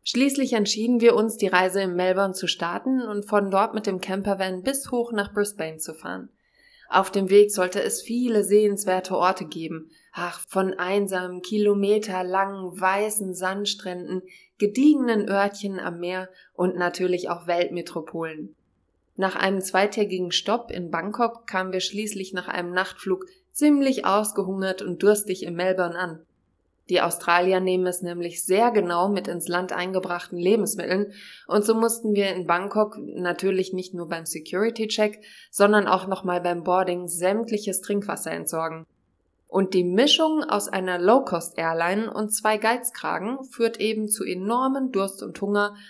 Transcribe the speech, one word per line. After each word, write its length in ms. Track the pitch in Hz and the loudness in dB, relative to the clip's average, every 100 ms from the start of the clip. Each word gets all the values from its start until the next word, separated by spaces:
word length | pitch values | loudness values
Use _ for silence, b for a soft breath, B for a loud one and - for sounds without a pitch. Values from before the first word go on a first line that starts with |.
Schließlich 480 | - 240 277 277 240 | -2 2 2 2 0
entschieden 480 | 226 208 214 233 240 | 0 0 0 0 6
wir 160 | 233 220 | 6 6
uns, 200 | 220 214 | 2 0
die 120 | 196 | 2
Reise 320 | 185 185 196 | 4 4 0
in 160 | 190 175 | 0 0
Melbourne 380 | 185 185 196 | 2 2 0
zu 120 | 185 175 | -2 -4
starten 560 | - 170 190 262 262 | -4 -4 -4 0 -2
und 220 | 233 208 | -2 -6
von 260 | 202 208 196 | 0 0 2
dort 240 | 190 220 | 2 0
mit 120 | 214 214 | -2 -4
dem 140 | 185 | -4
Campervan 640 | 185 190 202 190 190 185 | -4 -4 -2 0 -2 -2
bis 280 | 208 269 - | -2 -4 -4
hoch 220 | 240 233 | -4 -2
nach 200 | 214 202 | -2 -2
Brisbane 460 | 208 202 - 160 160 | -2 -2 -4 -8 -8
zu 160 | - | -10
fahren. 340 | 160 180 185 196 _ b b b b b | -10 -10 -10 -12 _ b b b b b
Auf 220 | 190 190 | 2 2
dem 180 | 202 190 | 0 6
Weg 220 | 202 208 | 8 8
sollte 320 | 208 180 196 | 4 0 0
es 200 | 196 - | -2 -4
viele 420 | - 240 247 214 | -4 -2 2 2
sehenswerte 720 | 196 208 208 202 190 185 185 190 | 4 6 4 2 0 -2 0 2
Orte 300 | 180 190 160 | 2 0 -6
geben. 440 | 165 160 160 160 b b | -8 -8 -10 -12 b b
Ach, 280 | - 175 - - | -10 -8 -8 -4
von 280 | 190 190 | -2 -2
einsamen, 680 | - 180 202 196 190 180 180 | -2 0 0 0 -4 -6 -10
kilometerlangen, 1400 | 180 214 208 202 196 214 214 185 180 190 196 196 185 160 | -4 2 4 4 4 2 0 -4 -2 0 0 -2 -8 0
weißen 540 | 185 196 214 208 190 | 0 2 2 0 0
Sandstränden, 880 | 175 185 196 202 - 185 180 175 185 B B B _ | -4 -4 -2 -4 -6 -8 -8 -6 -6 B B B _
gediegenen 680 | 202 233 294 285 247 220 202 | 0 6 6 6 4 2 2
Örtchen 520 | 196 202 202 202 190 | 2 0 -2 -8 -6
am 180 | 175 170 | -8 -6
Meer 300 | 175 185 185 b b | -4 -4 -8 b b
und 240 | - 185 180 | -2 0 0
natürlich 540 | 175 180 180 180 180 | -2 0 -2 0 -2
auch 160 | 170 165 | -6 -2
Weltmetropolen. 1080 | 175 175 175 160 165 156 165 160 156 156 - _ _ _ _ _ - | 0 0 -4 -6 -8 -8 -8 -8 -8 -14 -16 _ _ _ _ _ -4
Nach 200 | 190 - | -2 0
einem 240 | 190 196 | 0 0
zweitägigen 720 | 185 190 202 220 202 185 180 | 0 2 2 0 -2 0 -2
Stopp 400 | - - 233 233 | -2 0 -4 -4
in 180 | - 170 | -10 -6
Bangkok 560 | 165 185 208 233 233 - | -6 -6 -2 -2 -2 -6
kamen 260 | 190 185 | -4 -2
wir 80 | 185 | -4
schließlich 520 | 185 202 214 202 190 | -4 -4 -6 -6 -6
nach 160 | 190 175 | -6 -6
einem 240 | - 175 | -6 -2
Nachtflug 540 | 180 190 - 196 185 - B B | -2 -2 -6 -4 -4 -4 B B
ziemlich 520 | - 302 285 269 262 | 2 4 6 4 2
ausgehungert 760 | - 202 208 - 185 190 190 185 | 2 2 2 -2 -4 -2 -2 -4
und 200 | - 170 | -6 2
durstig 420 | 202 208 - 185 | 4 4 2 -4
in 100 | 175 | -6
Melbourne 420 | 170 185 185 175 170 | -2 0 2 0 -2
an. 300 | 175 160 _ _ _ _ _ _ - | -6 -8 _ _ _ _ _ _ 0
Die 100 | 180 | 2
Australier 600 | 170 165 - 175 180 185 | 2 0 2 4 4 2
nehmen 260 | 185 185 180 | 2 2 0
es 160 | 180 | -2
nämlich 420 | 175 175 175 175 | -6 -6 -6 -6
sehr 260 | - 185 240 | 0 4 4
genau 380 | 214 175 170 190 | 2 2 2 2
mit 200 | 196 - | 0 -2
ins 200 | 175 170 | -6 -2
Land 240 | 175 185 | -2 -2
eingebrachten 640 | - 180 185 185 175 - 175 | -4 -2 -2 -2 -6 -6 -2
Lebensmitteln 760 | 175 220 190 214 170 185 208 B B B B | 2 4 4 0 -2 -2 -2 B B B B
und 180 | 208 | 0
so 100 | 214 | 2
mussten 400 | 226 233 226 220 | 2 2 2 2
wir 200 | 202 196 | 0 0
in 120 | 185 175 | -2 0
Bangkok 520 | 175 196 214 214 214 | 0 0 0 0 -2
natürlich 760 | - - 180 170 190 190 185 | -12 -4 -4 -2 0 0 -2
nicht 220 | 185 185 | -6 -8
nur 140 | 175 165 | -10 -8
beim 180 | 170 160 | -8 -6
Security-Check, 960 | - 160 180 226 226 220 220 214 214 B B B | -8 -4 0 0 0 -4 0 0 -2 B B B
sondern 360 | - 208 214 196 | 4 6 6 4
auch 220 | 185 180 | 0 0
nochmal 320 | 190 185 180 | -4 -2 0
beim 220 | 175 175 | 0 -2
Boarding 460 | 165 180 180 175 175 | 2 2 2 -2 -4
sämtliches 720 | 170 180 208 226 208 202 185 | 0 0 0 -2 -4 -2 -6
Trinkwasser 520 | - 202 202 160 165 | -2 -2 -2 -6 -4
entsorgen. 520 | 165 - 160 160 160 160 _ _ _ _ _ _ | -4 -4 -2 -4 -6 -16 _ _ _ _ _ _
Und 260 | 190 190 | 0 2
die 120 | 185 | 2
Mischung 580 | 175 185 285 311 311 311 | 2 4 4 4 2 0
aus 260 | - 202 202 | 0 -2 -2
einer 300 | 196 185 175 | -4 -2 2
Low-Cost-Airline 1120 | 185 254 269 170 170 - 165 165 170 196 226 | 4 4 4 -4 -4 -4 -2 0 0 0 -2
und 220 | - 214 | -4 -2
zwei 240 | - 214 214 | 0 0 2
Geizkragen 840 | 220 247 254 - 156 165 196 269 | 2 0 -2 -4 -4 -2 -4 -6
führt 340 | 262 - 226 226 | -10 -2 -2 0
eben 280 | 214 214 214 | -2 -2 -2
zu 160 | - | -2
enormen 680 | 190 180 196 240 269 269 262 | -2 -4 -2 0 0 0 0
Durst 320 | 196 196 - | 0 -2 -4
und 180 | 202 - | -8 -6
Hunger 360 | 202 208 208 208 B | 0 0 0 -4 B